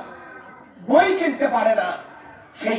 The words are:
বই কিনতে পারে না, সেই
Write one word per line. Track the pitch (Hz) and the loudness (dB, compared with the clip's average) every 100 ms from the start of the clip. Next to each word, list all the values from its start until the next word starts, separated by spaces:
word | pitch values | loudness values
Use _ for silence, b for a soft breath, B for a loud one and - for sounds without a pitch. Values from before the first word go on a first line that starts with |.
| - - - - - - - - - | -10 -18 -20 -20 -20 -20 -20 -12 4
বই | 294 392 370 | 4 6 2
কিনতে | 330 233 277 | 0 0 0
পারে | 240 226 220 | 2 2 2
না, | - - - - - - - - | 0 -4 -12 -20 -20 -20 -20 -8
সেই | 214 | -4